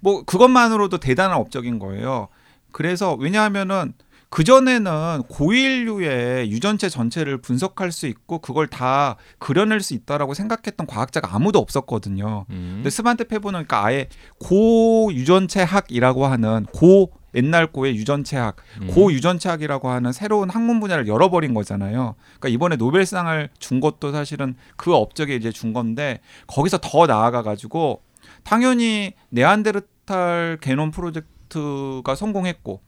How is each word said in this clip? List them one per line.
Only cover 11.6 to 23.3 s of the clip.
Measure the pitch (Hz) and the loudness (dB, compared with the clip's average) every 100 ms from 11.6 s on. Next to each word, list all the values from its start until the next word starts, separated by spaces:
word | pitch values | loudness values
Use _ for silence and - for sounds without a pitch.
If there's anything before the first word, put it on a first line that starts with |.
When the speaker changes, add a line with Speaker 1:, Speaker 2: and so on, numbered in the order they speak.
| 110 143 - 113 101 98 104 107 95 | 2 -4 -4 -8 -6 -6 -6 -8 -10
Speaker 2:
음. | 92 87 92 | -12 -10 -6
Speaker 1:
근데 | 135 | -6
스반테 | 139 233 240 | -2 0 0
페보는 | 233 214 202 185 151 | -2 -6 -6 -8 -2
그러니까 | 117 | 0
아예 | 104 135 131 - - _ - 185 220 226 226 226 220 | 0 0 -4 -14 -20 _ 0 4 6 6 6 4 2
고유전체학이라고 | 147 131 185 185 202 175 196 - 123 127 127 135 | 0 4 4 4 0 2 0 0 2 2 2 0
하는 | 127 110 110 104 | 2 0 0 -2
고, | - 165 190 185 - - | 4 8 8 6 -2 -6
옛날 | 123 131 165 160 | 0 2 2 2
고의 | 143 135 113 | 0 -2 -2
유전체학, | 107 143 139 139 117 - - 104 | -2 -4 -2 -4 -4 -6 -16 -14
Speaker 2:
음. | 98 | -2
Speaker 1:
고유전체학이라고 | 90 196 143 160 180 185 165 151 139 127 | 6 6 6 2 0 -2 -4 -4 -4 -2
하는 | 123 123 | -2 -2
새로운 | 131 208 208 190 | -4 0 0 0
학문 | 202 233 233 | -2 0 0
분야를 | 208 170 110 | 0 -2 0
열어버린 | 107 185 180 156 | 2 4 2 0
거잖아요. | 113 101 101 98 117 123 101 _ _ | -2 -4 -4 -4 -4 -6 -10 _ _
그러니까 | 135 | -4
이번에 | 117 175 156 | -2 0 0
노벨상을 | 113 165 185 196 170 | 0 0 0 -2 -4